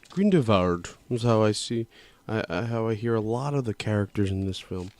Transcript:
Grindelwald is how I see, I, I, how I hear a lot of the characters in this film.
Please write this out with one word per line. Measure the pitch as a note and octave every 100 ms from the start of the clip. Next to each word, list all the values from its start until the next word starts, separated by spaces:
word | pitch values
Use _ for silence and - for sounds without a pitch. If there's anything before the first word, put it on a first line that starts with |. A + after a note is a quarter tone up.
| -
Grindelwald | - G3+ F#3 A2+ G2+ F2+ F2 F2 - _
is | B2
how | A#2 A2+
I | G#2+
see, | G#2+ - A#2 A2+ - - _ -
I, | A2 -
I, | E2+
how | A2+ A#2 A2+
I |
hear | A2 A#2
a | A2+
lot | G#2+ A#2 C#3
of | C#3+
the | B2
characters | G2+ - G#2+ G2+ - G2
in | F#2+ F#2+
this | F#2
film. | - F#2 F#2